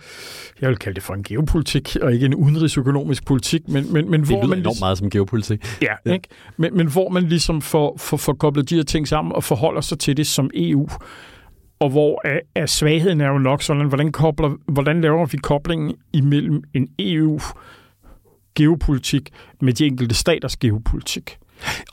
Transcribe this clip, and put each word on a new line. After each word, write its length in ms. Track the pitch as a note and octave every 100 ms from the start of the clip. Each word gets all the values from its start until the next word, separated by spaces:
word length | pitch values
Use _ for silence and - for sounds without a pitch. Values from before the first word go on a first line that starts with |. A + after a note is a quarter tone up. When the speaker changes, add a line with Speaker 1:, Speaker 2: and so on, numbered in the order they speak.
| - - - - - -
Speaker 1:
jeg 80 | C3
vil 80 | B2
kalde 180 | - F#2+
det 80 |
for 100 | -
en 100 | F#2+
geopolitik, 760 | G2+ G#2+ D#3 E3 C#3+ D3+ C#3+ -
og 120 | C#3+
ikke 120 | A#2+ C3+
en 100 | C3+
udenrigsøkonomisk 880 | C#3+ D#3 D#3 - B2+ C#3+ D3 C3 -
politik, 420 | C3+ - E3 -
men, 260 | C#3+ C#3
men, 180 | D3+ E3+
men 80 | D#3
Speaker 2:
Det 100 | D3
Speaker 1:
hvor 80 | -
Speaker 2:
lyder 100 | -
Speaker 1:
man 120 | F#3
Speaker 2:
enormt 40 |
Speaker 1:
ligesom 220 | A2 A2+ F#2+
Speaker 2:
meget 120 | F#2+
som 120 | G2+
geopolitik. 560 | G#2 G2 A#2 G2+ G#2 - A2
Speaker 1:
Ja, 120 | B2 G#2+ -
Speaker 2:
Ja. 80 |
Speaker 1:
ikke? 140 | F#3 - - - -
Men, 200 | D#3+ F3+
men 100 | E3
hvor 220 | D3+ F#3
man 140 | F3+
ligesom 380 | F3 E3+ - D#3+
får, 360 | - D#3+ D3 -
får, 200 | - D3+
får 160 | -
koblet 360 | C3+ - D3 C3
de 60 | E3+
her 80 |
ting 240 | D3 D#3+ C#3+
sammen 240 | D#3 E3 -
og 80 |
forholder 380 | - A2+ D#3+ -
sig 180 | D3 D#3
til 180 | - C#3
det 100 | D3
som 220 | - C3+
E 220 | - E3+ D3
U. 120 | D3+ - - - - - - - _ -
Og 100 | D3
hvor 320 | C3+ D3+ - -
er, 120 | C#3+ - -
er 100 | D3+
svagheden 560 | - D3+ D#3+ F3+ D#3+
er 60 | C#3+
jo 100 | C#3
nok 240 | C3 C#3+
sådan, 260 | - C#3+ D3
hvordan 240 | C#3 D#3
kobler, 380 | D3+ D#3+ D3+ D3+ D3 -
hvordan 300 | C#3+ C#3+ E3
laver 240 | D#3+ D#3+ E3
vi 120 | C#3+
koblingen 560 | - C#3+ E3+ E3 D3+ - _
imellem 500 | D#3 C#3 C#3+ - D3 -
en 140 | C3+ - -
E 220 | F#3+ D#3+
U 160 | D#3 D3+ - - - - _ _ - - _ _ _ -
geopolitik 760 | D3+ E3 - C3+ - C#3+ - - - -
med 120 | C3
de 120 | B2 D3+
enkelte 300 | B2+ A#2+ A2+
staters 420 | - E3 C#3 -
geopolitik? 800 | B2 G#2+ - D#3 - - - - _ _
Speaker 2:
Og 60 | - - -